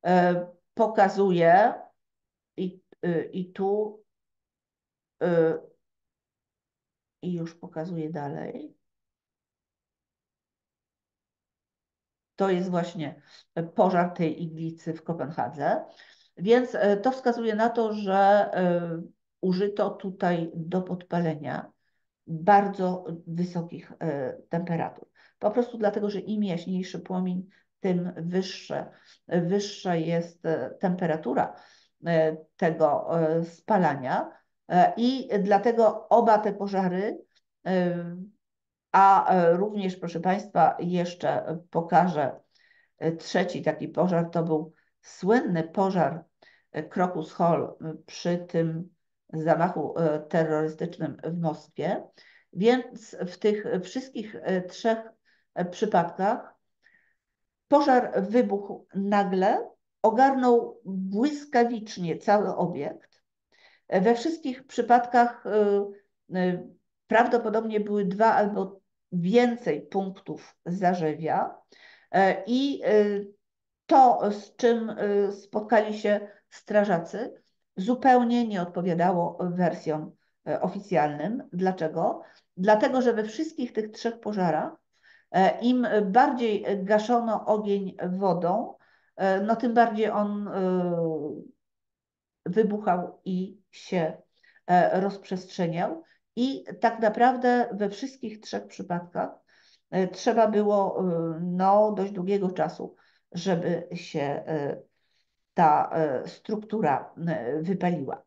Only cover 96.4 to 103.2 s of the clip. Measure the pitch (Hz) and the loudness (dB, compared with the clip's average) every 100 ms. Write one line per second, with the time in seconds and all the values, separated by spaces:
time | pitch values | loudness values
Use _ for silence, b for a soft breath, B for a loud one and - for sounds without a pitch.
96.4 | 254 262 - 185 233 233 220 214 247 247 | -2 -4 -12 -2 -2 2 -2 4 2 4
97.4 | 247 247 240 196 202 202 269 - 220 214 | 2 2 0 -2 -6 -4 -12 -10 -14 -12
98.4 | - 202 202 - 190 175 - - - - | -12 -12 -12 -16 -8 -8 -6 -6 -8 -10
99.4 | _ b b b _ 180 185 - - 226 | _ b b b _ -2 -2 0 0 4
100.4 | 214 208 208 202 190 - 185 165 165 160 | 4 4 2 2 2 0 -2 -2 -4 -4
101.4 | 180 180 190 208 214 190 196 202 180 202 | -4 0 4 6 4 0 -4 -4 -2 -2
102.4 | 185 175 156 - - b b b | -2 -2 -4 -4 -14 b b b